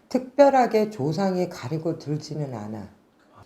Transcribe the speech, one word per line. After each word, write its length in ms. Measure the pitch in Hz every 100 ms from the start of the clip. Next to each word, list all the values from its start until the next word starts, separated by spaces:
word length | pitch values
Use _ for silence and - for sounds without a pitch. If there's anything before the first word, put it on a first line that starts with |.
| -
특별하게 840 | 254 254 - 277 262 226 214 214
조상이 580 | 165 143 160 196 180 180
가리고 500 | - 123 156 175 160
들지는 540 | 143 151 - 147 139
않아. 380 | 117 104 107 92 - _ _ _ -